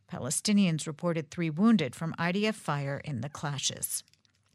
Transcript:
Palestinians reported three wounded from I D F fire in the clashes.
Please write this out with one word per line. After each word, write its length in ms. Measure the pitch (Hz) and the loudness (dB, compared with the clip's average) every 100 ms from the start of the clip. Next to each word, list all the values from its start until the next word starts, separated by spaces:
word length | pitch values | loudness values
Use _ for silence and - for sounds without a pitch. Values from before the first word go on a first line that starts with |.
| _ | _
Palestinians 760 | - 123 - - 208 190 160 - | -8 -4 -2 2 4 4 2 -4
reported 440 | 147 175 165 151 | -4 -2 -2 -4
three 200 | - 165 | -4 -2
wounded 440 | 151 220 220 135 | 4 6 6 4
from 200 | - 165 - | -4 -6 -2
I 160 | 170 | 0
D 140 | 185 214 | 0 0
F 100 | 220 | -2
fire 420 | - 147 139 139 | -2 -2 -2 -6
in 160 | - 120 | -6 -6
the 80 | 139 | -6
clashes. 720 | - 147 143 - - - - - _ _ _ _ | -6 -6 -4 -4 -4 -6 -8 -10 _ _ _ _